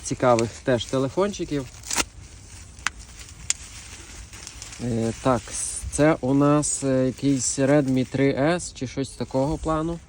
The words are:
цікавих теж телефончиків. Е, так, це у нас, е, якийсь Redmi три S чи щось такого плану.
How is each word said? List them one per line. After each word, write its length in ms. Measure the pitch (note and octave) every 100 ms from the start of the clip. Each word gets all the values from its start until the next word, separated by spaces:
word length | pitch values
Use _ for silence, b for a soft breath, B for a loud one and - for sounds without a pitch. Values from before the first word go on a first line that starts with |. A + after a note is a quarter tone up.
цікавих 460 | - C3+ B2+ A2+ A2+ -
теж 220 | - A#2 -
телефончиків. 800 | C3+ C3+ F3+ G#3 G3 E3 C#3+ C3 - - - - - - - - - - - - - - - - - - - - - - - - - - - - - - -
Е, 300 | B2 A2+ A2+ -
так, 200 | C3+ A#2+ - - - - -
це 260 | - D3+ -
у 120 | B2+
нас, 500 | C#3 C#3+ D3 D3 -
е, 220 | C#3 C3 C3
якийсь 540 | - C#3 C3+ - -
Redmi 460 | C3 D3 C3 C3 B2
три 280 | C3+ C#3
S 400 | B2+ D3+ F3 - -
чи 120 | B2+
щось 220 | C#3 C3
такого 480 | - A#2+ C3 C#3 D#3
плану. 420 | D#3+ D#3 D#3+ E3+